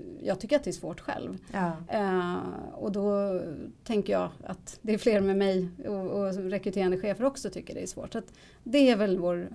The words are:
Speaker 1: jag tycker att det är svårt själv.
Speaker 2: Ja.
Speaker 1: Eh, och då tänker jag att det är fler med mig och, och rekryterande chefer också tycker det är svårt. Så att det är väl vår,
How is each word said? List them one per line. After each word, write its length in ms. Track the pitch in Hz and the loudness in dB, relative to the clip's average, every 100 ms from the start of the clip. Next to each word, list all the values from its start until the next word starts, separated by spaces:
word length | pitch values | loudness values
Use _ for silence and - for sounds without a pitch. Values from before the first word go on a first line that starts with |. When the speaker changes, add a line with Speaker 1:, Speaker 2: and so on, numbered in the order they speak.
| 90 - | -14 -8
Speaker 1:
jag 180 | - 190 | -4 -4
tycker 160 | 208 285 | 2 2
att 80 | |
det 60 | - | 2
är 20 | |
svårt 280 | 165 160 175 | -6 -8 -8
själv. 380 | - - - 185 - | -8 -6 -6 -10 -6
Speaker 2:
Ja. 200 | 196 175 165 170 | -2 -2 -2 -4
Speaker 1:
Eh, 480 | 220 196 185 180 180 180 - - | 0 2 2 0 -2 -4 -8 -10
och 180 | - 214 | -6 -4
då 480 | 202 202 202 202 185 170 147 - - | 0 2 2 2 0 -4 -8 -10 -14
tänker 280 | - 214 196 | -2 0 2
jag 160 | 190 180 - | 0 0 -6
att 340 | - 185 - - | -12 -12 -12 -10
det 120 | 214 | -2
är 40 | 214 | 2
fler 220 | 247 208 | 4 4
med 160 | 196 196 | 4 4
mig 320 | 196 190 180 175 - | 4 2 0 -6 -6
och, 220 | 202 185 | -4 -2
och 240 | 202 196 | -2 -2
rekryterande 640 | 190 185 196 202 196 185 185 | -2 -4 -2 -2 0 2 2
chefer 280 | 208 196 | 0 0
också 260 | 262 269 202 | 0 -2 -8
tycker 240 | - - | -8 -10
det 80 | - | -8
är 40 | - | -8
svårt. 260 | - - | -10 -8
Så 60 | 226 | -8
att 140 | - - - - | -10 -18 -20 -16
det 260 | - 277 269 | 2 8 8
är 60 | 220 | 8
väl 220 | 208 180 | 4 4
vår, 300 | 175 175 185 | 2 0 -4